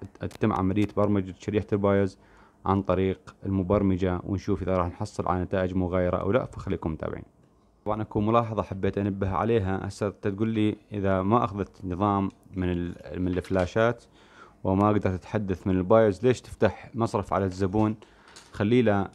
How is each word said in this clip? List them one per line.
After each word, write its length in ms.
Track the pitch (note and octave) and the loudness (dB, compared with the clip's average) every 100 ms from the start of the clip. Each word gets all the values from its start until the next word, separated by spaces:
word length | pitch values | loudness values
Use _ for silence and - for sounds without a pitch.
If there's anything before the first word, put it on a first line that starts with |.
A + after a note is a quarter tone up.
| - - | -18 -10
تتم 340 | G2+ - A2+ | -10 -2 0
عملية 340 | F#2+ F#2+ G2+ G2+ - | 2 0 0 0 0
برمجة 380 | G#2 G2+ F#2+ F2+ | 2 0 -2 -8
شريحة 280 | - G2+ G2 | -2 -2 0
البايوس 440 | G#2 G2+ G2 G2 - - - - _ - | 0 2 4 2 -4 -20 -20 -20 _ 0
عن 160 | G2 | 2
طريق 540 | F#2+ F2+ F#2+ F#2 - - G2 | 2 2 0 -2 -10 -12 -4
المبرمجة، 760 | G2 F2+ G2+ G2 F2+ F#2 F2+ | -2 2 2 2 2 0 -2
ونشوف 380 | - F#2+ - F2+ | -4 -4 -2 -4
إذا 160 | F#2 F#2 | 0 0
راح 100 | F2 | 0
نحصل 400 | - G#2 - E2+ | -4 -8 -6 -2
على 160 | F2+ | -2
نتائج 320 | F2+ G2 F#2 F#2 | -2 -2 0 0
مغايرة 420 | F2 F#2 F2+ F2 | 0 0 0 0
أو 140 | F2+ | 0
لا، 140 | A#2 - | 0 -2
فخليكم 460 | - - F2 E2+ | -8 -6 -4 -4
متابعين. 320 | D#2 - - - _ _ _ _ _ G#2 | -6 -8 -10 -12 _ _ _ _ _ -6
طبعًا 160 | G#2+ | -4
أكو 200 | G#2+ A2+ | -4 -2
ملاحظة 400 | G#2 A#2 A#2 G#2 | 2 2 2 -2
حبيت 360 | F#2 F#2+ G2 G2 | -4 -2 -2 0
أنبه 320 | G2+ G2 F#2+ | -2 -2 -2
عليها. 580 | F2 G#2+ A#2 F#2+ F#2+ G2 | 0 2 2 0 -2 -4
هسه 200 | - G#2+ | -4 -6
أنت 200 | - G#2 | -4 -4
تقول 220 | G2 A2+ | -2 -2
لي 260 | A2 G#2+ G2+ - | 0 0 -2 -8
إذا 300 | G#2 F#2+ F#2+ | -4 0 2
ما 220 | F#2+ A#2+ | 2 2
أخذت 420 | A#2 G2+ F2+ - F#2+ | 2 -4 -6 -8 -6
نظام 440 | F2 G#2 G2+ G2 - - F#2+ | -2 0 2 -2 -6 -10 -4
من 160 | F2+ | -2
ال-، 480 | F2 F2 - - F2 | -2 -4 -8 -10 -4
من 80 | F2+ | -2
الفلاشات 760 | F2+ - F#2+ F2+ A2+ A2+ A#2+ - - - - - - | -2 0 0 0 2 0 0 -10 -20 -20 -20 -20 -6
وما 260 | G2 F#2+ G#2 | 0 4 4
قدرت 180 | G#2 F#2+ | 2 0
تتحدث 600 | F#2 - A2 G2 F2+ G2+ | -4 -4 -4 -2 -4 0
من 100 | F#2 | 0
البايوس، 460 | F2+ A2+ A2 F2 | 4 6 6 4
ليش 180 | A#2+ A#2+ | 0 0
تفتح 500 | - - G#2 - - A2+ | -4 0 0 0 -10 -4
مصرف 380 | A2+ G#2+ F#2+ | -2 -2 -2
على 120 | F2+ G2 | 0 0
الزبون؟ 500 | F2+ G2 G#2+ G#2+ G#2+ - - - - - | 0 0 2 0 0 -10 -20 -20 -20 -12
خلي 300 | - G#2 B2 | -2 2 4
له، 280 | A2 G2+ F#2+ | 4 2 0